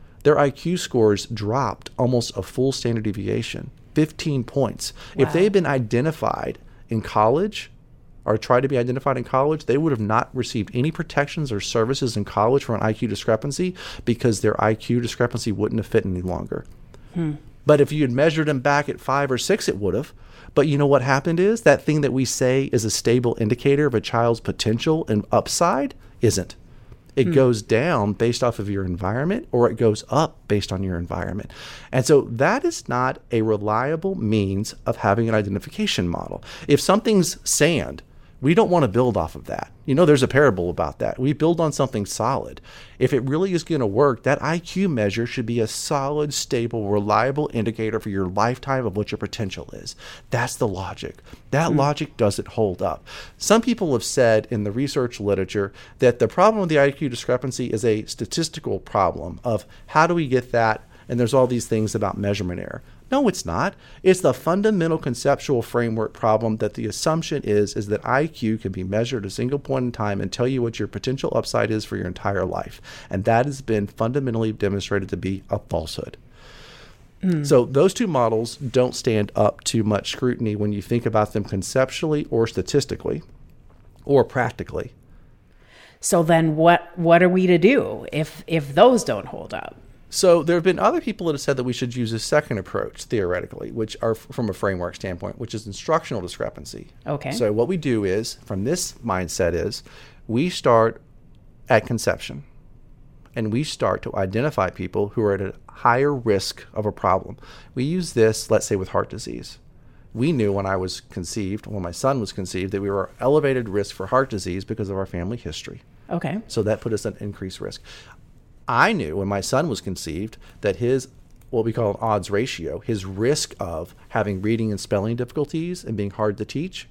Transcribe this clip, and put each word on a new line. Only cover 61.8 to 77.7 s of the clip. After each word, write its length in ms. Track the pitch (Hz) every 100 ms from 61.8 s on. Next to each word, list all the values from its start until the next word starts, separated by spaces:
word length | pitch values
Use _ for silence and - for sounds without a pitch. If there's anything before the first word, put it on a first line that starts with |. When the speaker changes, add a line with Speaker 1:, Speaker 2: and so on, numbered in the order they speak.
| 107 110
Speaker 1:
about 220 | 101 95
measurement 420 | 101 101 90 90
error. 220 | - - - - -
No, 160 | 262 262
it's 180 | - -
not. 300 | 87 180 - - -
It's 200 | 185 185
the 120 | 151
fundamental 640 | - 160 185 220 202 165 160
conceptual 640 | 139 120 143 139 - 123
framework 520 | - 123 117 110 107
problem 440 | - 113 110 113 110
that 160 | 107
the 140 | - 110
assumption 560 | - 160 160 - 147 -
is, 300 | 104 101 -
is 100 | 101
that 160 | 104
I 220 | - 131 160
Q 320 | - 110 110
can 140 | 98
be 120 | 95
measured 400 | 92 107 127 127
at 40 | 95
a 20 |
single 300 | - 123 139
point 240 | - 135 123
in 60 |
time 280 | 117 104 98
and 120 | 98
tell 160 | - 123
you 160 | 131
what 160 | 117 -
your 80 | 104
potential 440 | - - 135 - 117
upside 340 | - 117 110
is 160 | 110 -
for 100 | 101
your 120 | 92
entire 360 | 90 101 98
life. 380 | 90 - - - - - -
And 120 | 95 104
that 200 | 113 139
has 160 | 135
been 240 | - 107 101
fundamentally 640 | - 113 139 131 113 110
demonstrated 580 | 107 101 98 - 101 92
to 80 | 92
be 260 | 92 98 -
a 80 | 104
falsehood. 580 | - 82 80 - - - - - - - - - - - - -
Speaker 2:
Mm. 240 | 185 160 143
Speaker 1:
So 200 | 131
those 280 | 120